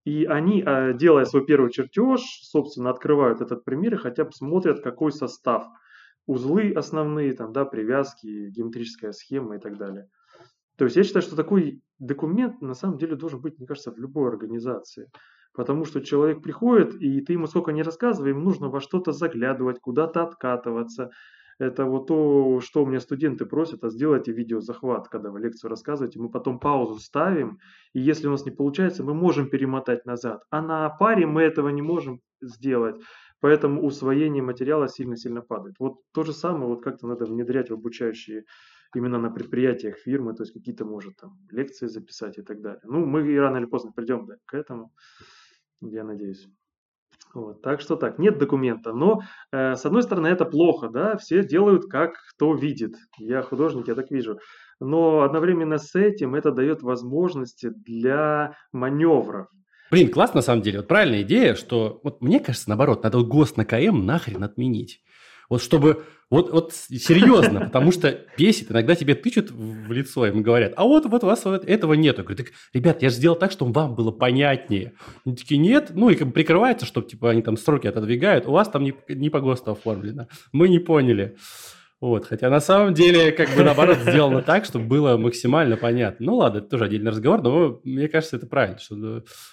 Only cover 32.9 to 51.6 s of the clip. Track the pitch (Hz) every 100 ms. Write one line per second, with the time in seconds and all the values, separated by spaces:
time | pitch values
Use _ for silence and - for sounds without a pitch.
32.9 | 107 - - _ _ 143 151 151 143 143
33.9 | 131 131 139 156 139 127 120 131 151 135
34.9 | - 123 117 117 120 - 107 98 98 135
35.9 | 135 _ 156 156 147 170 165 123 120 135
36.9 | 127 120 117 110 117 123 131 120 113 113
37.9 | - 117 110 107 107 - _ _ _ _
38.9 | 127 123 120 117 117 120 123 127 117 107
39.9 | - 123 139 113 110 107 110 120 113 107
40.9 | 104 98 - 98 95 98 110 139 - 117
41.9 | 113 95 - 107 98 98 104 107 - 107
42.9 | 151 151 156 147 143 139 131 120 131 113
43.9 | 123 117 120 101 107 _ 139 - 120 117
44.9 | _ _ _ _ _ _ _ _ _ 110
45.9 | 110 107 104 101 95 _ _ _ _ _
46.9 | _ _ _ _ 123 107 104 131 147 -
47.9 | 160 117 131 202 147 139 135 127 113 113
48.9 | 117 180 220 - - - 135 131 127 147
49.9 | 220 240 180 160 180 156 147 170 165 117
50.9 | 120 208 208 - 175 151 160